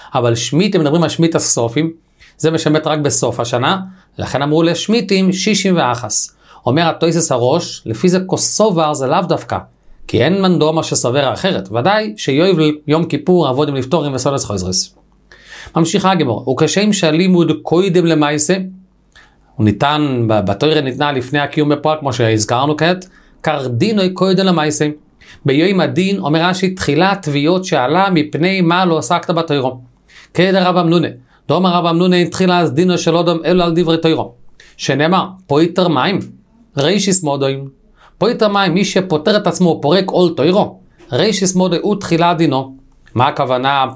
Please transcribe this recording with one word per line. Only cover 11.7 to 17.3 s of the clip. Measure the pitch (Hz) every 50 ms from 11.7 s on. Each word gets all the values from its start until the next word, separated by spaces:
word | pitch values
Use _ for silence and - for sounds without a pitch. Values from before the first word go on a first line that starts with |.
ודאי | 104 120 127 185 208 214 220 214 214 -
שיובל | - - 135 143 175 196 185 156 156 151 151 151 - 143
יום | 147 165 165
כיפור | 165 - 135 - 180 180 175 156 135
עבודים | 127 135 151 143 139
נפטרים | 135 120 123 180 165 143 147 135
וסודס | 127 123 147 139 131 -
חויזרוס. | - 104 95 90 92 92 98 - - - _ _ _ _ _ _ _ - - - - - - - - -
ממשיכה | 160 165 160 - 190 180 185
הגמרא, | 190 170 147 127 110 - - 127
"וכשם | 131 127 160 151 - 190 208 214 202
שהלימוד | - 175 156 151 160 185 185